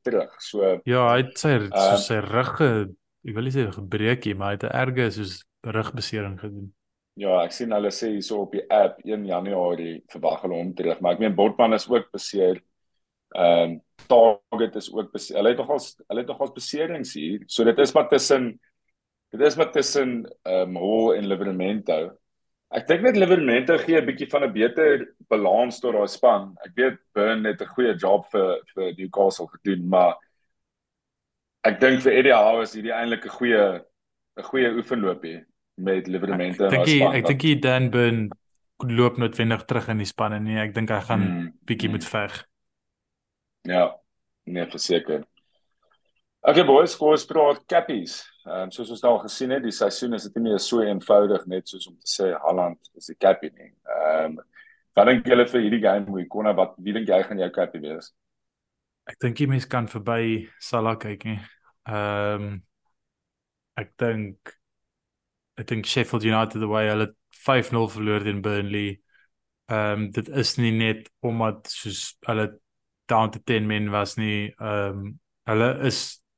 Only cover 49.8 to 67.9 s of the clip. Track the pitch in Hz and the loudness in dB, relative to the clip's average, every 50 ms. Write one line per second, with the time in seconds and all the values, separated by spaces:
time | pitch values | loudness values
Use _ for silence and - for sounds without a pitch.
49.8 | - 123 - - 131 120 117 101 104 101 - 113 117 113 104 95 - - 120 117 | 0 0 0 -2 -4 -4 -4 -6 -8 -8 -6 -2 0 0 0 0 0 0 0 2
50.8 | 110 104 101 95 - - 107 101 104 101 101 90 - 90 92 92 - - - 92 | 2 0 -2 -2 2 4 6 6 6 4 2 -2 -2 -6 -8 -8 -8 -10 -14 -16
51.8 | - 92 87 _ _ - - - 98 92 85 73 69 80 90 92 90 87 - - | -16 -18 -20 _ _ -8 -4 -2 -2 -2 -2 0 0 0 0 2 0 -2 -4 -8
52.8 | _ _ _ 85 - - - - 101 95 95 - 78 - - - - - _ _ | _ _ _ -20 -20 -18 -6 2 4 4 4 2 -2 -10 -14 -16 -20 -20 _ _
53.8 | _ - - - 78 78 78 80 80 78 78 78 - _ _ - - _ _ _ | _ -8 -4 -2 0 0 0 0 -2 -4 -6 -10 -16 _ _ -20 -20 _ _ _
54.8 | _ _ _ 101 104 120 127 117 120 127 123 120 120 120 - 123 110 104 113 113 | _ _ _ 4 6 6 4 4 4 4 4 4 4 4 2 0 2 2 0 2
55.8 | 107 101 98 104 101 98 98 92 80 - - 104 107 107 98 92 92 90 - - | 2 2 2 2 0 -4 -6 -8 -8 -8 -6 -2 0 0 2 2 0 -2 -4 -8
56.8 | 90 104 104 117 110 101 92 95 92 - 107 98 90 87 87 98 90 - - 80 | -8 -6 -6 -4 0 2 2 2 2 0 -4 -4 -4 -4 -2 -2 -4 -4 -4 -10
57.8 | 76 76 80 82 - - _ _ _ _ _ _ _ _ _ _ _ _ _ _ | -12 -12 -12 -12 -14 -18 _ _ _ _ _ _ _ _ _ _ _ _ _ _
58.8 | _ _ _ _ _ - - - - 120 113 - 147 131 135 127 - - - 123 | _ _ _ _ _ -20 -10 -6 -4 -4 -2 -2 0 0 0 -2 -2 -4 -4 -4
59.8 | 117 110 - 113 98 117 117 113 113 113 113 107 110 - _ _ - - - 117 | -4 -6 -8 -8 -6 -4 -2 -2 -2 -2 -2 -4 -6 -10 _ _ -10 -4 -2 -2
60.8 | 110 113 110 - - 107 104 101 - 113 110 101 101 - _ _ _ _ _ _ | 0 -2 -2 -4 -6 -10 -10 -10 -8 -10 -10 -10 -12 -16 _ _ _ _ _ _
61.8 | _ - 107 104 104 104 104 101 104 104 104 101 101 101 101 92 - _ _ _ | _ -10 -6 -6 -4 -4 -4 -4 -4 -4 -4 -6 -8 -10 -10 -12 -16 _ _ _
62.8 | _ _ _ _ _ _ _ _ _ _ _ _ _ _ _ _ _ _ _ - | _ _ _ _ _ _ _ _ _ _ _ _ _ _ _ _ _ _ _ -12
63.8 | 104 - _ - 123 117 113 110 107 98 104 - _ - - _ _ _ _ _ | -12 -12 _ -4 -2 -2 -2 -2 -6 -8 -10 -16 _ -20 -20 _ _ _ _ _
64.8 | _ _ _ _ _ _ _ _ _ _ _ _ _ _ _ - 110 - 120 110 | _ _ _ _ _ _ _ _ _ _ _ _ _ _ _ -16 -10 -8 -6 -6
65.8 | 101 - - 131 113 - - 113 104 113 110 110 110 110 - 110 110 104 107 107 | -4 -2 -2 -2 0 0 -2 -2 0 2 2 2 0 0 -2 -6 -4 -2 0 0
66.8 | 107 107 107 107 110 107 - _ _ _ - - - - 135 123 110 - 123 117 | 0 0 0 0 -2 -4 -6 _ _ _ -20 -6 -2 0 2 2 0 0 0 0
67.8 | 113 101 | 0 -2